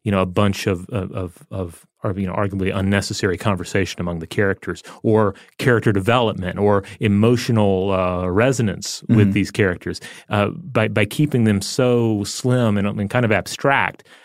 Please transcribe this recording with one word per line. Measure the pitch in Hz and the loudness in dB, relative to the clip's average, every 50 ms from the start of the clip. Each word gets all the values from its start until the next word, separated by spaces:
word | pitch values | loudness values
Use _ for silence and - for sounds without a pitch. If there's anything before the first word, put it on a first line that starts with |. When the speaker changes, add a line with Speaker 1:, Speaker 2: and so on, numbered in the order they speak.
| - | -4
Speaker 1:
you | 110 | -2
know, | 101 95 | 0 0
a | 92 | 0
bunch | 90 90 107 104 101 92 - - 110 | 0 0 0 0 0 0 -2 -2 -2
of, | 98 85 92 - | -2 -4 -6 -8
of, | - 101 92 98 - | -6 -6 -6 -6 -6
of, | - 92 90 90 - - - | -8 -8 -10 -12 -16 -18 -12
of, | - 95 95 87 82 - _ _ _ _ - | -8 -8 -8 -8 -10 -16 _ _ _ _ -6
or, | 113 95 95 | -6 -4 -4
you | 98 92 | -4 -4
know, | 87 | -2
arguably | - 104 101 92 98 95 95 98 | -2 -2 -2 -2 -2 -2 -2 -2
unnecessary | 98 98 98 101 101 92 - - - - 101 87 85 | 0 0 2 2 2 0 -2 -6 -2 -2 -2 -2 0
conversation | - 110 101 87 87 - - 101 95 - - - | 0 -2 -2 -2 -2 -4 -2 -2 -2 -2 -4 -6
among | 87 87 87 82 | -6 -6 -6 -6
the | 82 - | -8 -8
characters, | - - 107 98 95 - - - 85 - - - - - - | -2 -2 0 0 0 -4 -6 -10 -10 -10 -10 -20 -14 -4 0
or | 113 107 110 110 101 95 - - _ _ - | 2 4 4 4 2 0 -6 -14 _ _ -2
character | - 127 123 113 - 123 107 | 2 4 4 4 4 2 2
development, | 101 95 107 117 127 120 110 - - 92 90 85 90 | 2 2 2 2 2 2 0 0 -2 -6 -6 -4 0
or | 101 104 104 98 95 - - - | 2 2 2 2 0 -4 -8 -2
emotional, | - 107 101 101 107 117 123 117 - - 120 110 104 98 98 92 92 98 | 0 2 2 4 4 4 4 2 0 0 2 2 2 2 2 0 0 0
uh, | 98 92 92 90 90 90 92 90 | 0 0 0 0 -2 -2 -2 0
resonance | 90 98 117 135 135 - 123 104 87 - - - - - - - | 2 2 2 2 2 0 0 -2 -2 -4 -8 -12 -12 -8 -2 2
with | 117 110 | 4 4
Speaker 2:
Mm-hmm. | 104 98 | 4 4
Speaker 1:
these | 95 104 95 - | 4 0 -2 -2
characters. | - - 107 92 87 - - 87 - - - - - - - - | 0 0 2 2 0 -2 -6 -10 -10 -10 -12 -18 -20 -18 -10 -4
Uh, | 107 104 104 101 | 0 0 0 0
by, | - - 170 - 123 117 110 107 | -2 -8 -10 -4 0 0 0 2
by | 107 107 107 | 2 0 0
keeping | 107 - - 151 147 - 123 113 | 0 0 -2 -2 0 2 2 2
them | 110 104 98 | 2 2 2
so | 95 - - - 127 123 123 120 117 113 110 104 101 | -2 -4 -2 0 2 2 4 2 2 2 0 0 -2
slim | - - - - 127 123 127 120 110 104 101 | -6 -6 -4 -2 0 2 2 2 2 2 2
and, | 98 101 | 0 -2
and | 104 104 101 98 | -2 -4 -4 -2
kind | - 127 123 | 0 0 2
of | 107 | 2
abstract, | 107 95 87 - - - - 139 139 127 101 92 95 - - _ - - _ | 2 0 -2 -4 -8 -2 0 2 2 2 0 -2 -4 -8 -20 _ -20 -20 _